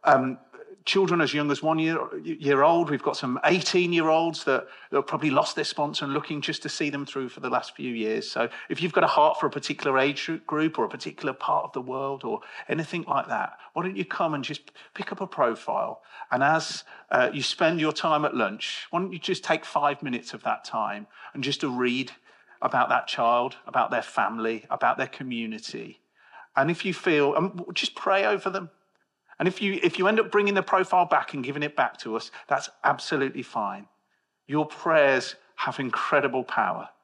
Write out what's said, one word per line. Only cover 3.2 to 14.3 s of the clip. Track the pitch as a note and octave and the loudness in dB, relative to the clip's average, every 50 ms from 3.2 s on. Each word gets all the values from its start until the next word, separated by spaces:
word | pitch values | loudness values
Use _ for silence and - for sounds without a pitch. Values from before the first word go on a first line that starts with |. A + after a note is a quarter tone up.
| - B2+ B2+ C3+ - | -2 -4 -2 2 2
eighteen-year-olds | D3+ F3 F#3 - - - F3+ F3+ E3+ F3 E3 D#3+ D#3+ D#3+ D#3+ E3 E3 D#3 - - | 4 4 4 2 2 2 2 2 4 2 2 4 4 4 4 4 0 -2 -2 0
that, | C#3+ C3 B2 - - - - - - | 2 2 2 0 -6 -18 -20 -12 -2
that | - | 0
have | C#3+ C3+ | 0 0
probably | - - - D3 D#3 | 0 -4 0 0 2
lost | C3+ C#3+ D#3 - - | 2 2 2 0 -2
their | D#3+ C#3+ | -4 -4
sponsor | - - - D3 D3 - - D3+ | -4 -2 -2 -2 -2 -2 -4 -4
and | C#3 C#3 | -2 -4
looking | D3 D3 - D#3 D3 | -4 -4 -4 -6 -6
just | C3+ - D3+ - | -4 -6 -6 -6
to | - C3+ | -6 -8
see | - - D#3+ D3 | -4 -4 -4 -4
them | C#3 C#3+ C#3+ | -2 -6 -8
through | - - C#3 C3 A#2+ | -6 -6 -6 -6 -6
for | - - | -8 -8
the | C3 B2+ | -6 -2
last | B2 B2 - - - | -2 -2 -2 -4 -12
few | - C#3 B2+ | -8 -8 -6
years. | A#2+ A2+ G#2+ G#2+ A2 A2+ A2 - | -4 -2 -2 -2 -2 -2 -4 -4
So | - - A#2+ A#2 - - - - | -2 -2 -2 -2 -4 -10 -8 -6
if | D#3+ - | -4 -2
you've | E3 F3+ - | -2 0 2
got | - E3 | 4 4
a | - | 4
heart | - D#3 D3 D3+ D#3 - | 6 6 6 6 4 2
for | - | -2
a | C#3+ | -2
particular | - D3 - - D3+ - - D3 C3 C3 | -2 -4 -6 -6 -8 -2 0 2 2 4
age | C3+ C#3+ C#3+ C#3 - - D#3+ D#3+ _ | 4 2 0 -2 -4 -6 -6 -6 _
group | - D3+ D3+ D#3 D#3+ D#3 - | -4 0 0 0 0 2 0
or | - | -2
a | - | -2
particular | - C#3 - - - - - B2+ B2+ | -4 -8 -10 -10 -10 -6 -6 -6 -6
part | - - - D3 D3+ D3 | -4 -2 0 0 0 0
of | - | -2
the | - C3+ | -8 -8
world | B2+ B2+ C3 C3 C3+ C3+ C#3 C3 - | -6 -6 -6 -4 -4 -4 -6 -6 -4
or | A#2 G#2+ G2+ - - - - - - | -4 -6 -6 -6 -12 -16 -16 -6 -4
anything | D3 D#3 D#3+ - - F3 | -4 -4 -4 -4 -6 -8
like | - - - C#3 - - | -2 0 0 -2 0 -2
that, | B2 G#2 F#2+ - - - - - _ | -4 -2 -2 -4 -8 -12 -20 -8 _
why | D#3+ | -4
don't | E3+ F#3+ G3 G3 | -4 -4 -4 -4
you | F3+ | -6
come | - - - - D#3+ | -4 -2 -2 0 0